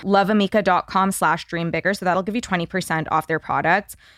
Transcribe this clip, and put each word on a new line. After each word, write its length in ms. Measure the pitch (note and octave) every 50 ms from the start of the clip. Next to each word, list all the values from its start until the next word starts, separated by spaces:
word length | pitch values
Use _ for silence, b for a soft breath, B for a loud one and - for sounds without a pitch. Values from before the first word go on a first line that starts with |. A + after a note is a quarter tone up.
| B
loveamika 600 | F#3+ G3+ G3 G3 F#3 G#3+ G#3 G3+ F#3+ - A3 G3
dot 240 | F#3+ F3+ E3+ -
com 240 | - - F#3+ F#3+ G3
slash 340 | F#3+ - F3+ D#3+ D#3+ E3 -
dream 280 | - - E3 E3+ E3 D#3
bigger. 220 | E3 - F3+ G3+
So 100 | - F#3
that'll 180 | F3+ E3+ F#3 F#3
give 120 | G#3 G3+
you 60 | B3
twenty 260 | - - F#3+ F3 E3+
percent 400 | - - F#3 E3+ - E3+ D#3+ D#3 - -
off 160 | D#3 - -
their 120 | D#3+ D#3
products. 560 | - - C#3 C3+ C#3+ D#3+ F3 G3+ G3+ - - b b b b